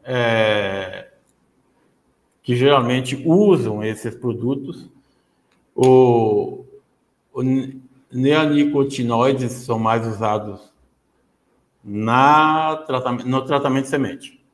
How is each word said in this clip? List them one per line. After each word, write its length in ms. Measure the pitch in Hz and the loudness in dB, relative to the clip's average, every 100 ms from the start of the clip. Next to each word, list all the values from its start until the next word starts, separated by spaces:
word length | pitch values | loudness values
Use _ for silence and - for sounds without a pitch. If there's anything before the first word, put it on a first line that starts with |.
é, 1040 | 131 127 117 113 110 107 98 98 95 95 - _ _ _ _ _ _ _ _ _ _ _ _ _ | -4 -2 0 2 2 0 -2 -6 -8 -12 -18 _ _ _ _ _ _ _ _ _ _ _ _ _
que 120 | - | -4
geralmente 680 | 120 135 143 120 127 127 131 165 | 2 4 4 4 -2 -2 -6 2
usam 560 | 175 208 160 117 107 | 4 4 4 0 -4
esses 320 | 107 110 117 | -6 -6 -10
produtos. 760 | 113 123 113 117 139 139 - - _ _ _ _ _ _ _ _ | -8 -6 -4 -4 -6 -8 -16 -20 _ _ _ _ _ _ _ _
O, 880 | - 131 131 127 120 110 104 - - - - _ _ _ _ _ | 0 6 8 6 4 2 0 -2 -8 -18 -20 _ _ _ _ _
o 100 | - | -6
ne-, 380 | 131 131 127 - - _ _ | -2 -2 -4 -14 -20 _ _
neonicotinoides 1400 | 127 135 151 156 147 147 143 139 139 120 117 127 135 123 | -2 0 2 2 2 2 0 -2 -2 -2 2 2 0 -4
são 260 | - - 113 | -8 -6 -2
mais 280 | 110 113 113 | 0 0 -2
usados 640 | 104 110 107 104 92 - _ _ _ _ _ _ _ _ _ _ _ | -4 -4 -4 -6 -14 -20 _ _ _ _ _ _ _ _ _ _ _
na 920 | 104 104 110 123 143 151 156 156 156 156 156 | -10 -6 0 4 6 6 4 0 -2 -6 -4
tratame-, 380 | 131 127 123 | -4 -4 -6
no 180 | 120 131 | -4 -4
tratamento 400 | 127 143 143 131 | -2 -2 0 -2
de 60 | 135 | -2
semente. 540 | 147 117 90 - _ _ | -4 -4 -8 -18 _ _